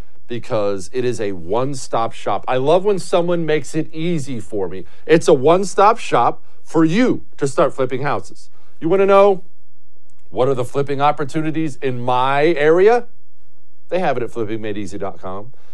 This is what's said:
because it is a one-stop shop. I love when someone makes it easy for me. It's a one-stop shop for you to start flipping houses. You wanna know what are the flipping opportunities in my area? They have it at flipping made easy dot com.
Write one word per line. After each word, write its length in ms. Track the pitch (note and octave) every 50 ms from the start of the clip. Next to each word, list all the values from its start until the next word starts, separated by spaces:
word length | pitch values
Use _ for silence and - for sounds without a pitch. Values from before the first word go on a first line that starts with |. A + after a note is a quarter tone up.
| - - - - -
because 640 | - A#2+ A#2 A#2 - A#2+ G#2+ G2+ G2+ G2+ G2 F2+ -
it 140 | - B2+ A#2+
is 160 | B2 A#2 G2+
a 100 | G#2+ G2+
one-stop 800 | G2 F2+ D#2+ E2+ G2+ B2 C3 C#3+ C#3 C3 - - - A#2 A#2 A2+
shop. 320 | - - - A#2 G2+ F#2 -
I 120 | A#2 C3
love 260 | C3 C3 D3 E3 F#3+ F#3+
when 160 | G#3+ G3+ F3
someone 460 | - - F#3+ F3 E3+ F3 F3 E3+ E3
makes 280 | D3+ D3+ D#3 D3+ - -
it 200 | D#3+ D3+ - -
easy 480 | D#3+ D#3+ F3+ F3 D3+ B2+ C#3 C3 A2
for 260 | G#2 - A2 G2+ F#2
me. 160 | E2+ F2+ F#2+ - - - - -
It's 240 | - D#3+ E3 - F#3
a 40 | D#3+
one-stop 640 | C3 B2+ D#3 E3+ F#3+ G3+ F3+ - G3+ G3 G#3+ A3+
shop 460 | - - - C#3+ A#2+ A#2+ D3 - - - - - -
for 220 | - - - E3 D#3+
you 400 | D#3+ E3+ A3+ B3+ G#3+ - D#3 - - -
to 100 | - D3
start 260 | C3+ - F3 D#3 C3 -
flipping 280 | - C3 B2 C3 B2
houses. 480 | C#3+ C#3+ A#2+ - - - A2+ - - - - - - - - -
You 80 | D3+ E3
wanna 160 | F#3+ G3 G3
know 380 | G3 G3 G3 G3+ G3+ F#3+ F3+ - - - - - - - - - - - - - - - - - -
what 200 | - - B2+ C3+
are 60 | C3+
the 100 | A#2+ B2
flipping 340 | A#2+ - C#3+ C#3 C#3 C#3 C3+
opportunities 800 | C#3+ D3 D3 D3+ D3+ C3 C3 D#3+ D#3 D#3 C#3 D#3+ D#3+ D3+ B2
in 240 | - C#3+ C3+ B2+ A#2+
my 460 | A#2+ B2+ B2 B2 B2+ C3+ C#3 C#3+ D3+
area? 580 | E3+ E3 C#3 D3 D#3 E3 F3+ F#3+ G#3+ A#3+ A#3+ A#3+ - - - - - - - - - - - - - - - - -
They 100 | D#3+ F#3
have 180 | F#3 D3+ C3
it 60 | A#2+ A#2
at 80 | G#2+
flipping 300 | G2+ A#2 A2 G2+ A2 G#2+
made 160 | G#2+ G#2+ G2+
easy 200 | G#2 G2+ F2+ G2+
dot 220 | F#2+ G2 F#2+ - -
com. 340 | - F#2 F#2 G2 G#2+ B2 - - - -